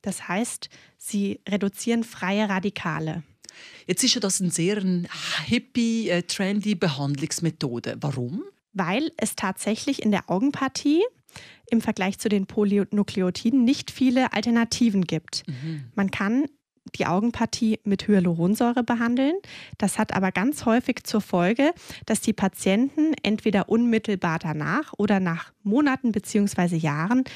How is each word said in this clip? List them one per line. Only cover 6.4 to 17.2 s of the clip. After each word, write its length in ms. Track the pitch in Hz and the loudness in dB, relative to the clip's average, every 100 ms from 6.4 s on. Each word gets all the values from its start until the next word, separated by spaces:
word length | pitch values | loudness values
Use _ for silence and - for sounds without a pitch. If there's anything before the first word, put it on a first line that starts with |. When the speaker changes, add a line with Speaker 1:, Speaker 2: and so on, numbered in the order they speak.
| 190 208 208 190 | 0 0 0 0
Speaker 2:
Behandlungsmethode. 1200 | 180 135 143 139 156 - 165 - 139 120 117 - | 0 0 -2 -2 -4 -2 -2 -2 -4 -4 -6 -4
Warum? 420 | 147 131 123 190 392 - _ | -4 -4 -4 -6 -8 -16 _
Speaker 1:
Weil 380 | 190 170 202 320 - | -6 -2 -2 -2 -4
es 180 | 220 - | -6 -2
tatsächlich 680 | 190 190 - 220 - 277 | -4 -4 -4 -2 -2 -2
in 100 | 214 | 0
der 180 | 202 - | 0 0
Augenpartie 720 | 180 269 - 269 - 285 311 466 - _ - - - - | 0 0 0 -4 -2 0 2 0 -4 _ -20 -20 -20 -2
im 120 | 226 | 0
Vergleich 380 | 226 214 190 196 | 0 -2 -2 -2
zu 100 | 226 | 0
den 160 | 202 190 | 0 0
Polynukleotiden 1200 | - 208 202 196 208 202 - 185 180 233 269 233 | 0 2 2 2 0 0 0 0 0 2 4 4
nicht 260 | 285 - | 2 -4
viele 400 | - 262 247 254 | 2 4 4 2
Alternativen 720 | - 240 233 233 - 233 196 | 0 2 2 2 2 4 4
gibt. 400 | 170 160 - - - | 0 -2 -4 -10 -8
Speaker 2:
Mhm. 380 | 127 156 156 123 | -8 -8 -8 -8
Speaker 1:
Man 160 | - 196 | -4 -2
kann 360 | - 202 247 294 - _ _ - - | -2 0 0 0 -4 _ _ -18 -4
die 100 | 170 | 0
Augenpartie 760 | 180 | 2